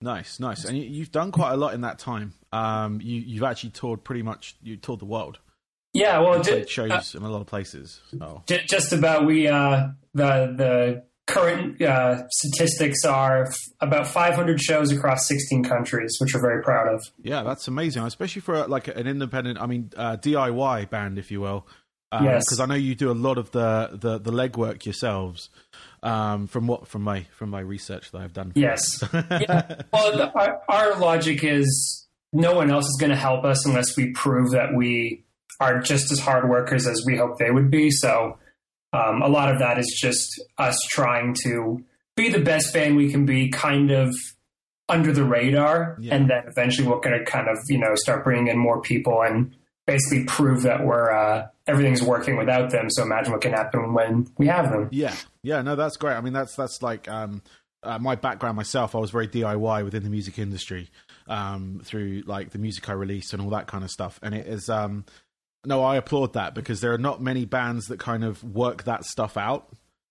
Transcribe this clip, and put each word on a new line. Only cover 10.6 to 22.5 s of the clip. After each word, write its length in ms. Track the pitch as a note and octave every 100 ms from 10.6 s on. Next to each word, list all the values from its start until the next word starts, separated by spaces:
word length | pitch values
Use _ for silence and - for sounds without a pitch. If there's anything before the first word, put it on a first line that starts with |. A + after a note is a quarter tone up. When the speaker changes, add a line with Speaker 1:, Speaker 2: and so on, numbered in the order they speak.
| C3 B2 B2 B2 - _ -
Speaker 2:
current, 560 | - E3+ E3+ F3+ -
uh, 460 | D#3+ C3 B2+ B2 -
statistics 760 | - D3 C3+ E3 - D3 C#3
are 420 | D#3 C3+ C3+ C3 C3
f-, 80 | - - -
about 260 | C#3+ D3 C#3+
five 280 | F3 E3+
hundred 260 | E3+ E3+ D3+
shows 320 | - D#3 D3
across 340 | C#3 C#3+ C3 -
sixteen 380 | C#3 - C3
countries, 520 | B2 B2 A#2+ A#2+ A2+ -
which 120 | C3+
we're 80 | B2
very 220 | A#2+ A#2
proud 320 | A2+ A#2 A2+
of. 80 | A2 - -
Speaker 1:
Yeah, 220 | A2+ C#3
that's 240 | A2+ C#3 -
amazing, 380 | C3 E3 B2+
especially 360 | A#2 - F3+ G3+
for, 280 | F#3 D#3+ C#3+
like, 180 | C3+ C3+
an 220 | - A#2+
independent. 520 | C#3 C3 C3 B2 A2+
I 60 | A#2+
mean, 240 | B2 A2+ -
uh, 180 | A#2
D 220 | A2+ D3 D3
I 140 | B2+
Y 340 | A#2+ C3+ A#2+
band, 340 | G2+ A2 G2+ G2
if 140 | F#2+
you 80 | G2+
will. 260 | G2 G2 - - _ _ _
Um, 120 | A2+
Speaker 2:
Yes. 240 | C#3 A#2+
Speaker 1:
'cause 120 | A#2